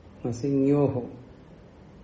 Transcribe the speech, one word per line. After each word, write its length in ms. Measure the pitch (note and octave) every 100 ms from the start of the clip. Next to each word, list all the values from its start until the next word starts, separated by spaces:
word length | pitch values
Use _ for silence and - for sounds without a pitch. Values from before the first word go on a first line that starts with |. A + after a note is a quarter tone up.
| - - B2+
ങസിങ്യോഹോ 760 | A2+ C#3 C#3 C3+ C#3+ C3+ B2 A#2 - - - - - - - - -